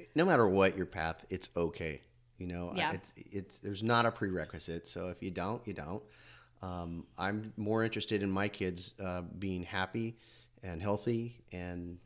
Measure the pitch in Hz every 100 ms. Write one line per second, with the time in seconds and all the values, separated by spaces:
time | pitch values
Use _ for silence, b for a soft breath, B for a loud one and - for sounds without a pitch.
0 | 175 151 185 143 107 95 95 95 85 -
1 | 80 80 - 92 - - 82 - 85 69
2 | - _ _ - 90 87 87 185 156 95
3 | - - - 98 95 - 101 98 110 120
4 | 117 - 101 90 78 82 - 82 - 87
5 | 90 87 95 90 92 120 107 92 73 107
6 | - b b b b b 92 90 85 85
7 | - - 92 107 107 110 104 113 113 110
8 | - 104 98 95 101 - 92 90 - -
9 | 95 90 87 - 95 92 87 98 95 113
10 | 113 117 b b b - 92 82 101 104
11 | 120 117 117 117 - 90 90 87 87 90